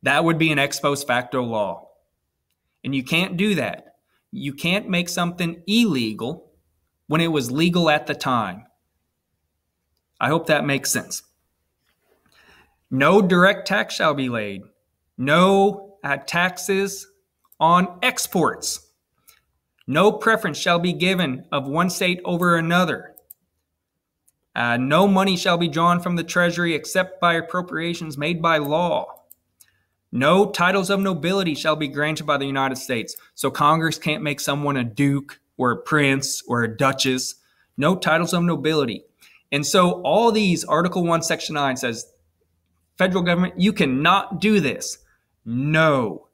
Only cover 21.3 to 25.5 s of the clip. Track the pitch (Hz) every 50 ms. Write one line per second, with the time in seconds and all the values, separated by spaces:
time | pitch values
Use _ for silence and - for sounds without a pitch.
21.3 | 127 127 - _ - 143 131 135 139 160 175 180 175 - 196 180 180 175 - -
22.3 | 180 170 180 175 170 170 160 165 170 175 180 175 135 - - - - - _ _
23.3 | - _ _ _ _ _ _ _ _ _ _ _ _ _ _ _ _ _ _ _
24.3 | _ _ _ _ _ 113 120 120 120 120 127 135 147 165 196 202 196 185 190 196
25.3 | 190 175 - 190